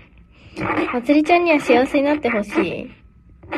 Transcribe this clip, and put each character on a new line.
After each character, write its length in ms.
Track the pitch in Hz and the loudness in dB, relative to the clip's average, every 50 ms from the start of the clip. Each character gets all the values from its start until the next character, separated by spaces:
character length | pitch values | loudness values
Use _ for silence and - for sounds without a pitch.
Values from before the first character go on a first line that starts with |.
| - _ _ - - _ _ _ - - - - - - - - - - - | -20 _ _ -20 -20 _ _ _ -20 -18 -12 -10 -6 -4 -4 -4 -4 -2 -4
ま 80 | 247 | -4
つ 120 | 233 247 294 | 0 2 2
り 120 | 302 302 | 2 4
ち 80 | 311 349 | 4 2
ゃ 20 | |
ん 80 | 349 349 | 2 4
に 80 | 339 | 2
は 80 | 311 285 | 2 0
幸 260 | - - 247 240 254 | 2 2 2 2 2
せ 120 | 269 - 294 | 2 0 0
に 80 | 269 | 0
な 100 | 285 294 | 0 0
っ 40 | 294 | 0
て 100 | - 233 | -2 -2
ほ 120 | 233 214 | -2 -2
し 480 | 208 - - 311 359 - - - - 254 - _ _ - _ _ _ _ - _ - - - | -4 -4 -2 -2 -2 -2 -4 -8 -10 -14 -16 _ _ -20 _ _ _ _ -20 _ -16 -10 -10